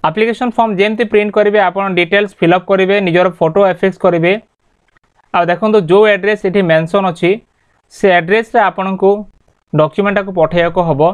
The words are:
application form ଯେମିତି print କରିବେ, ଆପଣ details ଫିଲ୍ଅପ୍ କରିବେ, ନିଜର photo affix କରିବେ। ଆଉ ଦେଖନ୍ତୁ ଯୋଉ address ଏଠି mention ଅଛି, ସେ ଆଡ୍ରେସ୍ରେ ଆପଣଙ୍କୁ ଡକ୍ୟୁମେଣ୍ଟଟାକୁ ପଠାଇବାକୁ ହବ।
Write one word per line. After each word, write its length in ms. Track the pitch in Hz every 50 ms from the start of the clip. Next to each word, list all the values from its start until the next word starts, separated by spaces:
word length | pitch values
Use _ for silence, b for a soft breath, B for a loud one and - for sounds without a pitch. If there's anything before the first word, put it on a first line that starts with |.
| -
application 480 | 160 160 214 220 233 220 - 254 240 226
form 140 | - 226 226 208
ଯେମିତି 280 | 180 196 214 220 214 240
print 260 | 220 - 208 208 208 196
କରିବେ, 240 | 214 208 208 202 214
ଆପଣ 240 | 196 180 175 196 196 190 185
details 360 | 175 175 165 196 202 208 202 - _
ଫିଲ୍ଅପ୍ 280 | 180 165 175 185 180
କରିବେ, 300 | - 196 185 185 185 196 208
ନିଜର 260 | 196 180 160 175 180 185 175 _
photo 220 | 175 160 160 196
affix 360 | 202 190 175 175 - 190 180 -
କରିବେ। 340 | - 185 170 170 165 175 196 226 _ _ _ _ _ _ _ _ _ _ _ _ _ _ _ _ _ _ -
ଆଉ 100 | 180 175
ଦେଖନ୍ତୁ 340 | 170 175 175 226 214 214 214
ଯୋଉ 240 | 180 151 175 202 214
address 360 | 214 202 190 185 202 214 202 -
ଏଠି 140 | 190 175 202
mention 440 | 190 165 160 160 165 165 - 202 196
ଅଛି, 240 | 185 165 - 180 170 202 233 _ _ _ _ _ _ _ _ _ _ -
ସେ 120 | - - 196
ଆଡ୍ରେସ୍ରେ 480 | 180 175 165 165 202 226 233 - - 240
ଆପଣଙ୍କୁ 500 | 208 185 175 - 190 190 190 190 196 196 202 214 208 - _ _ _ _ _ _ _ _
ଡକ୍ୟୁମେଣ୍ଟଟାକୁ 580 | - 151 151 151 - - 196 202 202 208 190 196
ପଠାଇବାକୁ 480 | 185 185 160 156 170 175 170 170 165 185
ହବ। 200 | 175 165 147 135 151 175